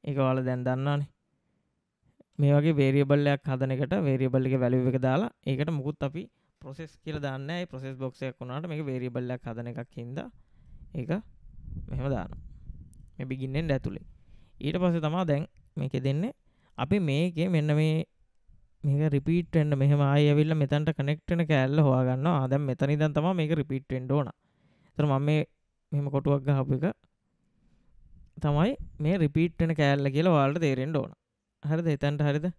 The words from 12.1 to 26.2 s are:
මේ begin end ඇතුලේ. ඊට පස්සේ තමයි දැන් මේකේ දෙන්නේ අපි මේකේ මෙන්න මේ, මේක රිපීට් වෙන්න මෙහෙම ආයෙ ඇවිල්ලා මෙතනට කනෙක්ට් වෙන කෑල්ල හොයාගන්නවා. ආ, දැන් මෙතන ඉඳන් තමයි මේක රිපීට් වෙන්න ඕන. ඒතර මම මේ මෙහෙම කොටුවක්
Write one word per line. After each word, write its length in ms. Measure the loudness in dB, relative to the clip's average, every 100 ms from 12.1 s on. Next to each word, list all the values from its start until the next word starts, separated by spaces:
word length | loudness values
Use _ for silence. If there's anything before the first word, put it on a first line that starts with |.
| -4 -6 -12 -16 -18 -18 -18 -18 -20 -20
මේ 160 | -12 -8
begin 280 | -6 -4 -4
end 160 | -2
ඇතුලේ. 340 | -2 -4 -10 -14 -20 -20 -20 -20 -8
ඊට 200 | -4 0
පස්සේ 240 | 2 2
තමයි 240 | 0 -2 0
දැන් 180 | -2 -2 -14 _
මේකේ 300 | -8 -4 -2
දෙන්නේ 300 | -2 -2 -4 -8 _ _ _ -8
අපි 220 | 0 0
මේකේ 500 | 2 0 0 0 0
මෙන්න 260 | 0 2 2
මේ, 300 | 2 0 -4 _ _ _ _ -20 _ _
මේක 280 | -2 2 2
රිපීට් 420 | 0 2 0 2
වෙන්න 240 | 0 2 2
මෙහෙම 240 | 4 4
ආයෙ 260 | 4 4 6
ඇවිල්ලා 280 | 4 4 2
මෙතනට 320 | 2 0 0 -2
කනෙක්ට් 340 | -2 -4 -2
වෙන 160 | -2 2
කෑල්ල 340 | 2 4 4
හොයාගන්නවා. 580 | 4 4 2 2 2 2
ආ, 100 | 2
දැන් 140 | 0
මෙතන 280 | 0 -2 0
ඉඳන් 240 | 2 2
තමයි 200 | 2 0 0
මේක 160 | 0
රිපීට් 380 | -2 -2 -6 -4
වෙන්න 220 | -8 0
ඕන. 160 | 0 -2 -8 _ _ _ _
ඒතර 240 | _ 0 2
මම 160 | 2
මේ 200 | 2 2 0 _ _ _ _
මෙහෙම 160 | -4 0
කොටුවක් 320 | 0